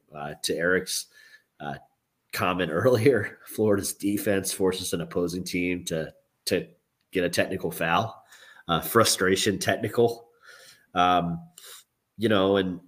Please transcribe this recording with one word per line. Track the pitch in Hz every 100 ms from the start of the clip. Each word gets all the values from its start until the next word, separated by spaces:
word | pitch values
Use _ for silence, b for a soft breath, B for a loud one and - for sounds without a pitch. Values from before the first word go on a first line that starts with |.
| _
Uh, | 76 73 76
to | - 78
Eric's, | 87 92 92 - - b b b b -
uh, | 73 69 - _ _ _ _
comment | - 92 90 85
<laughs> |
earlier, | 82 123 120 135 113 92 - -
Florida's | - 107 98 95
defense | - 101 101 104 98 95
forces | - 92 90 90
an | 87
opposing | 85 92 87 90
team | 85 90 90 90 87
to, | 82 73 - _ _
to | - 90 85 _ _ _ _
get | 92
a | 85
technical | 98 92 95 85
foul, | - 82 87 110 - B B B B B
uh, | 80
frustration | - 117 107 - 92 95 107 92
technical. | 110 92 110 - 117 - - B B B B B B
Um, | 90 90 87 85 85 - - B B _ _ _ -
you | 110
know, | 101 95 98
and, | 92 85